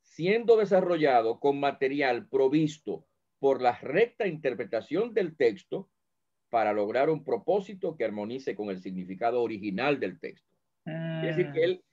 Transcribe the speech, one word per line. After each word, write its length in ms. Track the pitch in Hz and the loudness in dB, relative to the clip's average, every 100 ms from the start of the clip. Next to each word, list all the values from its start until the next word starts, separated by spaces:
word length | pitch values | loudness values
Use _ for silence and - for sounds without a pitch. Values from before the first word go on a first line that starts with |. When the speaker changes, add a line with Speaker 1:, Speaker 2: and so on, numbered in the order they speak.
Speaker 1:
siendo 560 | _ - 165 220 226 226 | _ -6 0 0 6 6
desarrollado 800 | 202 185 180 175 147 123 113 117 | 6 2 4 2 4 4 4 0
con 200 | 143 143 | 0 2
material 640 | 139 135 131 143 135 120 104 | 0 0 -2 0 0 0 -2
provisto 800 | 135 135 151 156 156 - 85 _ _ _ _ | 2 4 4 2 -2 -10 -10 _ _ _ _
por 220 | 139 131 | 2 4
la 160 | 123 113 | 2 0
recta 480 | - 151 233 _ 208 | -2 0 0 _ -4
interpretación 880 | 156 139 117 113 113 - 151 233 | -2 -4 -4 -4 -4 -4 -4 -2
del 240 | 220 180 160 | -2 -4 2
texto 540 | 120 101 - - 196 _ _ _ _ _ _ | 0 0 -10 -10 -10 _ _ _ _ _ _
para 240 | 117 107 | 0 0
lograr 380 | 104 104 117 143 | 0 0 0 0
un 120 | 156 | 0
propósito 760 | 151 117 - 196 196 196 135 - | -2 -6 0 -2 -2 -8 -8 -4
que 80 | 113 | -4
armonice 480 | 104 104 127 135 | -4 -6 -6 -8
con 160 | 101 104 | -6 -6
el 80 | 95 | -6
significado 640 | 95 92 90 95 117 123 | -8 -10 -10 -4 -2 0
original 580 | 117 110 104 95 135 139 | -2 -4 -6 -2 -2 -2
del 180 | 104 85 | -4 -8
texto". 300 | - - _ _ _ _ - | -14 -16 _ _ _ _ -12
Speaker 2:
Mm. 380 | 160 165 165 | -10 -8 -6
Speaker 1:
Es 120 | 160 160 | -4 -2
decir, 160 | 180 | -2
que 120 | 151 | 0
él 200 | 170 185 _ | 0 -2 _